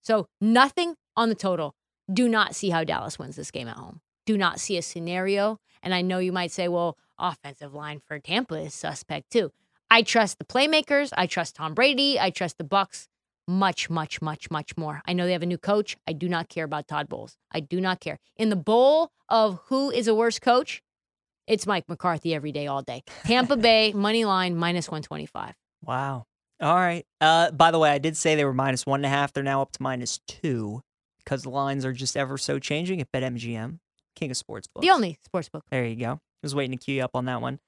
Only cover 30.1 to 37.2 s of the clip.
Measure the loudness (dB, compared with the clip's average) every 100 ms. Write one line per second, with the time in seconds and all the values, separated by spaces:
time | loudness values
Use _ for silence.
30.1 | -8 -12 -6 -2 -2 -4 -8 _ _ _
31.1 | _ -6 -6 -4 -2 -2 -2 -4 -4 -4
32.1 | -2 -4 -4 -4 -4 -2 -4 -2 -4 -4
33.1 | -4 -4 -4 -6 -6 -8 -10 _ _ _
34.1 | -8 -6 -6 -8 -14 -14 -2 4 4 2
35.1 | -6 _ -6 -6 -14 _ -4 -2 -4 -6
36.1 | -6 _ _ -6 -2 -2 -4 -4 -4 -2
37.1 | -4